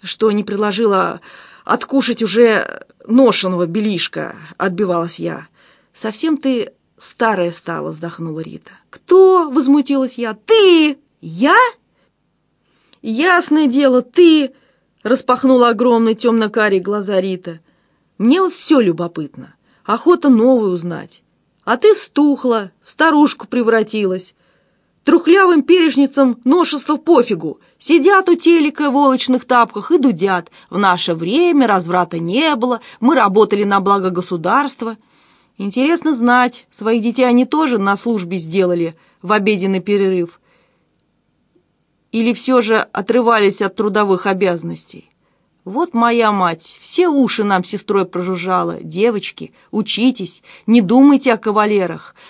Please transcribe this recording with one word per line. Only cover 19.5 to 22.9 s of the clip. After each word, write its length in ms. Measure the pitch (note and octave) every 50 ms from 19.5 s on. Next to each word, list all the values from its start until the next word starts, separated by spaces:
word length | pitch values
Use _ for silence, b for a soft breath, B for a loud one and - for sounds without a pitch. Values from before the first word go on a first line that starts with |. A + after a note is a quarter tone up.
| _ _ _ _ _ _ _
Охота 460 | - G#3 A#3 - E4 F4+ E4+ - C#4+
новое 400 | B3+ G#3+ A3+ B3+ C4 A#3+ G#3+ G3
узнать. 520 | F3+ F3 E3 F3 E3 D3 - - - - _ _ _ _ _ _ _ _ _
А 140 | - E4+
ты 160 | F4 - G#4+ G#4
стухла, 800 | - - - - C#4 D4 D4 C#4 - - B3+ A#3 A3 G3+ F#3 - _ _
в 60 |
старушку 580 | -